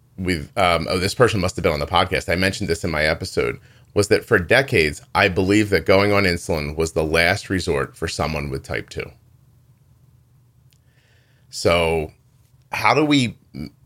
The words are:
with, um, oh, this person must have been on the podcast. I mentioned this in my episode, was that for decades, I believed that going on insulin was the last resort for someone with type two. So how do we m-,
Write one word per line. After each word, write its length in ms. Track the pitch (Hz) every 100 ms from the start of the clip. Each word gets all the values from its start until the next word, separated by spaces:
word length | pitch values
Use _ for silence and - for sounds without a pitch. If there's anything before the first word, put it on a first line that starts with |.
| _ -
with, 340 | 92 87 69 -
um, 300 | 92 85 80
oh, 100 | 92
this 160 | 92 -
person 240 | 120 107
must 140 | 90 -
have 80 |
been 100 | 85
on 60 | 76
the 60 | 73
podcast. 440 | 87 92 87 -
I 40 | 87
mentioned 340 | 95 - 98
this 140 | 82
in 80 | 92
my 120 | 78 78
episode, 540 | 80 92 - 65 - - _ _
was 140 | - 101
that 160 | 101 -
for 120 | 107
decades, 640 | 85 123 135 110 78 71 - -
I 120 | 101
believed 420 | 90 92 104 104
that 140 | 95 78
going 260 | 98 101
on 120 | 101
insulin 520 | 98 87 - 82 73 73
was 160 | 80
the 120 | -
last 460 | 78 80 85 98 -
resort 460 | 95 85 73 65 -
for 120 | 82
someone 420 | - 76 76 71
with 140 | 67
type 260 | - 60 -
two. 200 | - - - _ _ _ _ _ _ _ _ _ _ _ _ _ _ _ _ _ _ _ _ _ _ _
So 600 | - - 87 82 80 76 - _ _ _ _ _
how 220 | - 107
do 120 | 127 151
we 320 | 147 120 - _ 67
m-, 160 | 71 -